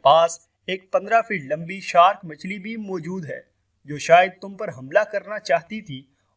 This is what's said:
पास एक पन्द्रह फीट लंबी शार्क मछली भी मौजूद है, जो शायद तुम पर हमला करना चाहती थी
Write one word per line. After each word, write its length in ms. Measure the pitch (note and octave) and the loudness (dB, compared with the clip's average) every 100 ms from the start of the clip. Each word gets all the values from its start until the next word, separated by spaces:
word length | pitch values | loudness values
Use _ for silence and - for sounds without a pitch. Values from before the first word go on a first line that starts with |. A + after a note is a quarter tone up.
पास 380 | C3+ D#3 E3 - _ _ - | 6 6 6 0 _ _ -10
एक 220 | F#3+ _ | -10 _
पन्द्रह 280 | F#3 G3+ A3+ | -4 0 0
फीट 300 | A3+ G3 C3+ | 0 -4 -6
लंबी 280 | D#3 E3 F#3+ | -6 -6 -10
शार्क 360 | F#3 F3 F3+ G3+ E3 | 0 4 6 4 -6
मछली 320 | D3+ F#3 G3+ | -12 -10 -10
भी 160 | F#3+ A3+ | -10 -10
मौजूद 460 | G3+ F#3 D#3 F#3 D3 | -8 -8 -8 -10 -10
है, 160 | C3 - _ _ _ - | -12 -16 _ _ _ -14
जो 100 | D3 | -8
शायद 320 | - E3+ F#3 F#3 | 4 6 6 0
तुम 140 | G3 G3 | -16 -12
पर 140 | G#3+ | -10
हमला 320 | C3 C3 F3 G#3 | -10 -2 0 0
करना 340 | G3+ F#3 G#3 | -4 -8 -10
चाहती 420 | G3 E3+ D#3+ G#3+ | -2 -2 -2 -12
थी 260 | F#3+ C3 C#3 _ _ | -12 -16 -16 _ _